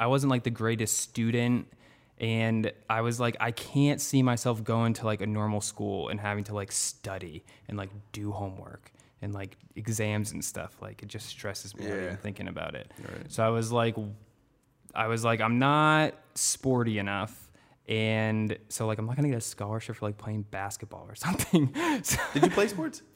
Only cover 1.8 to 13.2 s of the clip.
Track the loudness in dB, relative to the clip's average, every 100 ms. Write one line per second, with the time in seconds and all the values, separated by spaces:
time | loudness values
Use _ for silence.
1.8 | -20 -20 _ -6 -2 2 2 2 0 -2
2.8 | -2 0 0 0 0 0 -2 -2 -2 4
3.8 | 4 4 2 4 4 4 0 0 0 2
4.8 | 2 2 0 0 0 0 0 0 -2 -4
5.8 | -4 -2 -2 -4 -2 -4 -4 -6 -4 -4
6.8 | -4 -6 -8 -8 -10 -14 -18 -20 -10 -8
7.8 | -8 -12 -14 -8 -6 -4 -6 -8 -14 -18
8.8 | -20 _ -20 -10 -8 -8 -10 -14 -18 -10
9.8 | -4 -2 0 0 -2 -4 -8 -8 -10 -12
10.8 | -14 -14 -14 -14 -14 -10 -8 -8 -10 -10
11.8 | -6 -4 -4 -6 -8 -8 -8 -6 -8 -8
12.8 | -12 -14 -14 -12